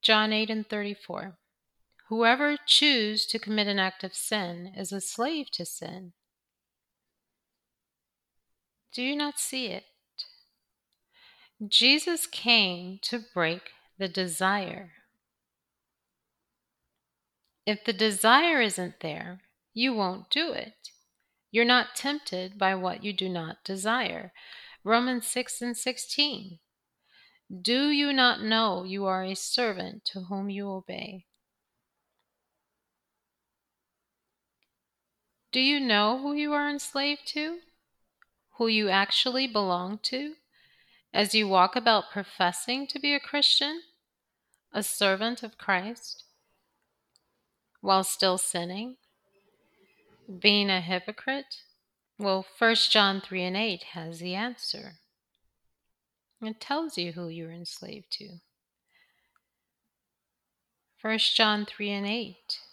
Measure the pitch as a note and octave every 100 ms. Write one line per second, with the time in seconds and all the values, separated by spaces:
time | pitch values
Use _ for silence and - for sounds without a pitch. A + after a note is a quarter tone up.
0 | - G#3+ G#3+ G#3+ A3 A3 G#3+ G#3+ G3+ G3+
1 | - F3 F#3+ F3 _ _ _ _ _ _
2 | _ A3 A#3 C4 D4 D4 - - D4 C4
3 | G#3+ G#3+ - A3 G#3 G#3+ G#3 G3+ F#3 -
4 | F#3 - - G#3+ F3+ F3 F3+ F#3+ F#3+ G3
5 | - - B3+ D#4+ C#4 - F3 - E3 F#3
6 | F#3 _ _ _ _ _ _ _ _ _
7 | _ _ _ _ _ _ _ _ _ _
8 | _ _ _ _ _ _ _ _ _ -
9 | B3+ D4 D4 C#4+ - C4 A#3+ F3+ - _
10 | _ - - _ _ _ _ _ _ _
11 | _ _ - _ _ _ G#3 - A#3+ D4
12 | F4 E4+ - - A#3 A#3 G3 F3 F3+ F#3+
13 | - A#3+ A3+ - D#3+ F3 - - _ _
14 | F#3+ F3 F#3 E3 F#3+ G3+ F3+ E3+ F#3 -
15 | _ _ _ _ _ _ _ _ _ _
16 | _ _ _ _ _ _ _ _ _ _
17 | _ _ _ _ _ _ - G#3 - G3
18 | A3 G3 A3 C4 E4+ D4+ A3 F#3 F3+ -
19 | E3 D#3 E3+ F#3 _ _ _ A3 B3+ A3+
20 | F#3+ F#3 - C#4+ E4 - - _ - _
21 | _ _ _ _ _ A3 A#3+ B3 - -
22 | C#4 D4 - F#3 F#3 G3+ F#3+ F#3+ F#3 F3+
23 | G#3 F#3 F#3+ F3+ D#3+ - - F#3+ G3+ A#3+
24 | A3+ E3 F3+ - - - - - G3 A#3
25 | B3 B3 - - A#3+ - A#3+ A#3 - B3
26 | - - D4 B3 F#3+ E3+ _ _ _ _
27 | _ _ _ _ _ F#3+ F3+ B3 D4 C#4+
28 | C#4+ C4+ B3 - G#3+ A3 A3+ F3+ F#3 G3
29 | G3 F#3 F#3 F#3+ - - A#3+ F#3 F3+ G#3+
30 | - G3 F3+ G3 G3+ G3 G3+ F#3+ F#3 F#3
31 | - F#3+ _ _ _ _ _ _ _ _
32 | _ _ _ _ _ _ _ _ _ _
33 | _ _ _ _ _ _ _ _ _ _
34 | _ _ _ _ _ _ _ _ _ _
35 | _ _ _ _ _ B3 C4 C#4+ C4 G#3
36 | G#3 B3+ C#4 D4 D4 D4 D4 C#4+ - C#4
37 | C#4+ D4 - D4+ D#4 E4+ _ _ _ _
38 | _ _ _ _ _ - A3+ A3 G#3 F#3+
39 | G3 - C4 B3 C4 G#3+ G3 F3 F3+ G#3+
40 | - B3+ D4 D#4+ _ _ _ _ _ _
41 | _ - G3+ A3 G#3 F#3+ F#3 B3+ A#3 G#3+
42 | - G#3 F#3+ - F3+ F3 - C4 C#4 C#4+
43 | C#4+ C#4+ - D4 C#4+ - C#4+ E4 - _
44 | _ _ _ _ _ _ _ G3+ G#3 -
45 | G3+ F#3+ A3+ A#3+ A3+ _ - F#3 G3 A#3+
46 | - - - _ _ _ _ _ _ _
47 | _ _ _ _ _ _ _ _ G3 F#3+
48 | F#3+ - F#3+ F#3 - F3 F3 F#3 A#3 B3+
49 | _ _ _ _ _ _ _ _ _ _
50 | _ _ - F#3 G#3 G#3 G3+ F#3 E3+ F3+
51 | G3 G#3+ - C#4 C#4 - - _ _ _
52 | _ _ G3+ F#3+ F#3+ - A#3 A3+ - G#3+
53 | G3+ G3 - F#3 F3+ F#3+ A3+ F3 - F3
54 | E3 E3 F3 F#3 A#3 A#3 - G#3 - D#3+
55 | _ _ _ _ _ _ _ _ _ _
56 | _ _ _ _ A3 A3 - C#4+ E4 -
57 | F3 E3 F3 E3 E3 E3+ E3+ - - -
58 | - - G#3 F3 _ _ _ _ _ _
59 | _ _ _ _ _ _ _ _ _ _
60 | _ _ _ _ _ _ _ _ _ _
61 | A3 A3 - - A3 G#3 G#3 - G#3 G3+
62 | G3+ A3+ A3 F3+ _ - -